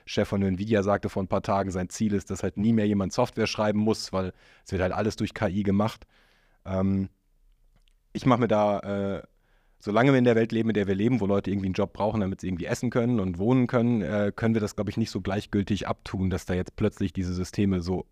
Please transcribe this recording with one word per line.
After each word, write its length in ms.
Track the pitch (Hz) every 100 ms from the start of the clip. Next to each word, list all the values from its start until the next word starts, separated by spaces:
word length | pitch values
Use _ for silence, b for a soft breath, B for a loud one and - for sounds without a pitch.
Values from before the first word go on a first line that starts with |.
| b
Chef 240 | - 101
von 120 | 101
Nvidia 420 | 98 92 104 107
sagte 260 | 98 101 101
vor 120 | -
ein 60 | 95
paar 160 | 101
Tagen, 260 | 98 98 95
sein 200 | 90 92
Ziel 240 | - 110
ist, 160 | 101 -
dass 140 | 95
halt 120 | 95 98
nie 160 | 110
mehr 160 | 113 104
jemand 240 | 101 92
Software 340 | - 120 - 107
schreiben 340 | - 107 104
muss, 340 | 107 104 -
weil 180 | 95 92 b b b -
es 60 |
wird 100 | 95
halt 120 | 92
alles 240 | - 107 -
durch 160 | 107
K 160 | - 104
I 140 | 98
gemacht. 440 | 101 98 107 - - b b b b b
Ähm, 460 | 92 95 98 98 95 _ _ _ _ _ _ _ _ _ _
ich 120 | - 135
mache 140 | 120
mir 80 | 110
da, 320 | 107 104 101 101 101 98 92
äh, 60 | - _ _ _ _ _
solange 280 | 104 107 135
wir 80 | 135
in 60 | 123
der 100 | 113
Welt 160 | 113
leben, 180 | 113 113
in 60 | 104
der 120 | 98
wir 80 | 98
leben, 240 | 113 127
wo 60 | 98
Leute 240 | 101 92
irgendwie 160 | 101 95
einen 80 |
Job 180 | 90 101
brauchen, 300 | - 104 110
damit 180 | 95 95
sie 80 | 92
irgendwie 200 | 92 -
essen 220 | 123 120
können 280 | 127 120 117
und 180 | 95 85
wohnen 300 | 104 131 120
können, 340 | 123 120 117
äh, 300 | 85 104 101
können 200 | - 113
wir 80 | 110
das, 140 | 104 -
glaub 120 | 101
ich, 80 | 113
nicht 140 | 113
so 120 | 104
gleichgültig 640 | 98 101 - 104 95 101 -
abtun, 420 | - - 98 95
dass 160 | 92 -
da 80 |
jetzt 220 | 90 90 -
plötzlich 340 | 104 - 98
diese 220 | 98 90
Systeme 480 | 90 90 - 101 92
so, 240 | 85 90 -